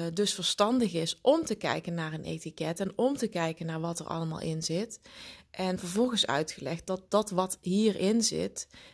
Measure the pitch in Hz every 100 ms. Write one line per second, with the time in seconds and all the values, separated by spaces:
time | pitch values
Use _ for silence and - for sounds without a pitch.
0 | 170 165 202 - 175 - 208 254 220 170
1 | 165 - - 311 320 214 156 151 160 170
2 | 160 160 160 160 160 - 156 170 190 -
3 | 240 285 226 175 165 165 165 160 165 170
4 | - 165 160 165 160 160 160 165 226 -
5 | - - - - - - 185 185 180 190
6 | 247 226 - 139 156 - 135 165 - 185
7 | - 202 214 180 185 - - 190 220 190
8 | 190 226 214 156 185 - - - -